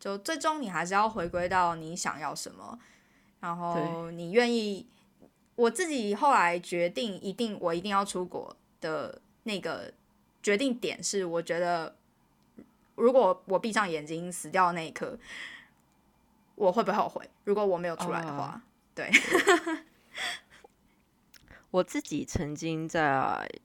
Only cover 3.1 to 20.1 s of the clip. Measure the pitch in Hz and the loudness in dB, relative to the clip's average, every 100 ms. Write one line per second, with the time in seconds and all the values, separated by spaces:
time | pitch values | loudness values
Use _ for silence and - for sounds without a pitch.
3.1 | _ _ _ 180 170 175 170 165 165 165 | _ _ _ -8 -4 -2 -2 -2 -4 -6
4.1 | 170 170 208 240 233 208 196 - _ _ | -8 0 2 4 2 0 -4 -10 _ _
5.1 | _ - _ _ - 233 233 359 285 208 | _ -20 _ _ 2 2 2 -2 -2 -2
6.1 | 202 285 233 175 175 175 175 175 175 240 | 2 4 6 4 2 -2 0 0 0 -4
7.1 | 180 196 190 233 202 175 170 196 196 196 | -4 -8 -4 -4 -2 -2 -2 0 0 0
8.1 | 185 180 - - - _ _ 165 156 127 | -4 -6 -8 -10 -16 _ _ -6 -4 -6
9.1 | - - _ - 196 170 123 - - _ | -10 -20 _ -6 -4 -4 -6 -8 -16 _
10.1 | _ _ _ - 208 269 240 165 - 175 | _ _ _ 2 2 2 0 -4 -4 -2
11.1 | 202 180 170 170 170 175 175 160 - _ | -2 0 -2 -2 0 0 0 -2 -10 _
12.1 | _ _ _ _ - - _ _ - 233 | _ _ _ _ -20 -20 _ _ 4 6
13.1 | 262 196 180 - 185 233 208 202 156 147 | 8 6 4 0 0 2 0 0 -2 -4
14.1 | 160 175 175 156 190 180 175 160 - 151 | -8 -6 -10 -2 2 2 2 -6 -8 -8
15.1 | - - - - - - _ _ _ _ | -8 -14 -14 -14 -16 -20 _ _ _ _
16.1 | _ _ _ _ - 190 196 190 208 - | _ _ _ _ 0 2 4 2 2 0
17.1 | - - _ - 202 208 175 175 165 180 | -4 -14 _ 0 2 4 2 0 -4 -2
18.1 | - 165 143 117 - - _ _ - 143 | -2 -4 -6 -6 -8 -16 _ _ -8 0
19.1 | - - 339 403 349 339 311 - _ _ | 2 4 4 6 4 2 -6 -8 _ _